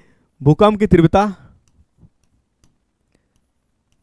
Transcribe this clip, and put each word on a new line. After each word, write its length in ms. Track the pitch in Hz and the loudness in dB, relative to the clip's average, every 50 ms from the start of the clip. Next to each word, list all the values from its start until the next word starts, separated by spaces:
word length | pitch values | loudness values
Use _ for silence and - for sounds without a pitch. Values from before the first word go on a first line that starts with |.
| _ _ _ _ _ _ _ - | _ _ _ _ _ _ _ -4
भूकंप 380 | 135 143 156 - 208 208 214 190 | -2 -2 0 2 0 0 0 -2
की 80 | 214 | -2
तीव्रता, 380 | - 185 175 165 160 - 190 208 208 190 - - - _ _ _ _ _ _ _ _ _ _ _ _ _ _ _ _ _ _ _ _ _ _ _ _ _ _ _ _ _ _ _ _ _ _ _ _ _ _ _ _ _ _ _ _ _ _ _ _ _ _ | 0 2 2 2 2 0 -2 -4 -4 -8 -14 -20 -20 _ _ _ _ _ _ _ _ _ _ _ _ _ _ _ _ _ _ _ _ _ _ _ _ _ _ _ _ _ _ _ _ _ _ _ _ _ _ _ _ _ _ _ _ _ _ _ _ _ _